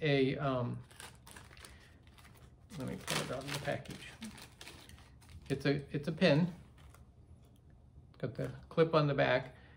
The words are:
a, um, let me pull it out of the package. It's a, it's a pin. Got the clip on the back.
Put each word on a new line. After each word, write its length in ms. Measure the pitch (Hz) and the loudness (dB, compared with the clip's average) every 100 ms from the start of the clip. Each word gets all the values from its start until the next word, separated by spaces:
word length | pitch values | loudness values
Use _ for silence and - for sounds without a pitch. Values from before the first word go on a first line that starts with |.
a, 340 | 156 139 135 135 | 2 4 4 2
um, 420 | 147 127 120 120 - - - - - - - - - - - - - - - - - - - 165 | 0 0 0 -4 -10 -16 -18 -18 -20 -20 -20 -18 -20 -20 -20 -20 -20 -20 -20 -20 -20 -20 -14 -8
let 100 | 127 | -8
me 80 | - - | -6 -4
pull 160 | - | -4
it 80 | - | -4
out 60 | 127 | -6
of 80 | 143 | -6
the 60 | 147 | -6
package. 480 | 143 131 - - - - 220 - - - - - - - - - - - - | -4 -6 -6 -14 -16 -14 -14 -14 -18 -18 -18 -18 -20 -20 -20 -20 -20 -14 -6
It's 160 | 135 147 | -2 0
a, 140 | 147 - | 0 -2
it's 160 | 151 175 | -6 -4
a 40 | |
pin. 360 | 160 185 - 180 - - - - - - - - - - - - - - - - - | 4 6 6 4 0 -16 -20 -20 -20 -20 -20 -20 -20 -20 -20 -20 -20 -20 -20 -20 -8
Got 160 | 127 | -8
the 160 | 117 135 - - | -6 -8 -8 -2
clip 260 | - 160 | 4 6
on 120 | 160 147 | 6 4
the 80 | |
back. 400 | 139 135 127 - - - | 4 4 4 0 -12 -20